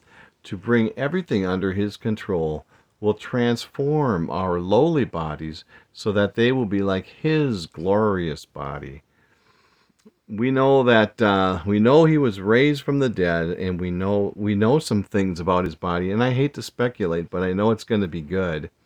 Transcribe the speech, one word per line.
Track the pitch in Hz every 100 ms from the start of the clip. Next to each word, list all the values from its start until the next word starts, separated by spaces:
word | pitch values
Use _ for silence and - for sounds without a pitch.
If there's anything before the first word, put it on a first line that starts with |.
| _ - - _
to | - 98
bring | 101 120 110 -
everything | 139 180 175 110 92
under | 92 95
his | 95 104 -
control, | 117 107 - 90 80 76 - _ _ _
will | 104 104
transform | - 127 120 117 - - 143 151 139 92 82
our | 85 95 87
lowly | 90 107 160 160 95
bodies | 85 78 76 80 80 - - _
so | - 110
that | 101 101 -
they | 120
will | 131 110
be | 98
like | 98 95 -
his | - 156 156 143 101 80
glorious | - 90 101 110 95 82 71 -
body." | 73 69 71 71 69 - _ _ _ _ _ _ _ _ _ _ _ -
We | 104 123
know | 135 135 135
that, | 123 113 104 -
uh, | 107 98 95 92 90
we | 104
know | 113 151 160
he | 151
was | 131 98
raised | 95 117 147 143
from | - 143
the | 131
dead, | 95 87 85 82
and | 90 92 87
we | 90
know, | 87 95 101 101 -
we | 104
know | 101 110 151
some | - 107
things | 92 104 95 85
about | 85 90 90
his |
body, | 78 90 87 92
and | 104
I | 127
hate | 127 139
to | 131
speculate, | - - 120 - 92 85 85
but | 90
I | 92
know | 92 107
it's | 107
gonna | - 107 92
be | 82
good. | 73 92 92 78 78 _